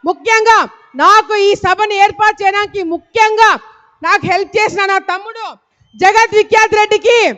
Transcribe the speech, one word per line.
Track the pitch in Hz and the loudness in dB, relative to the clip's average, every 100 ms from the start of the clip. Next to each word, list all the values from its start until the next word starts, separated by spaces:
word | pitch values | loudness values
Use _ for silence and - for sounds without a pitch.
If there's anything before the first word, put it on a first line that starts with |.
| 302 | -6
ముఖ్యంగా | 349 359 440 453 440 262 - _ 254 | -6 -2 0 2 2 0 -8 _ -2
నాకు | 320 427 415 415 403 | 2 2 2 -2 0
ఈ | 403 | 0
సభను | 370 370 427 403 403 | -2 -2 -2 0 0
ఏర్పాటు | 392 427 415 | 2 -2 0
చేయడానికి | 392 403 415 403 339 | -2 -2 -6 -6 -8
ముఖ్యంగా | 339 _ 453 427 427 440 294 - _ _ _ 320 | -8 _ -2 0 2 2 2 -6 _ _ _ -4
నాకు | 392 339 | -2 -2
హెల్ప్ | 359 392 403 | -4 -4 -2
చేసిన | 427 339 392 | -4 -2 -2
నా | 392 381 | -4 -4
తమ్ముడు | 370 427 453 415 233 _ _ _ 214 | -10 -10 -16 -16 -18 _ _ _ -2
జగత్ | 370 427 453 415 | 0 2 2 0
విఖ్యాత్ | 403 427 440 427 | 2 2 2 0
రెడ్డికి | 427 427 - 466 381 | 0 0 2 2 2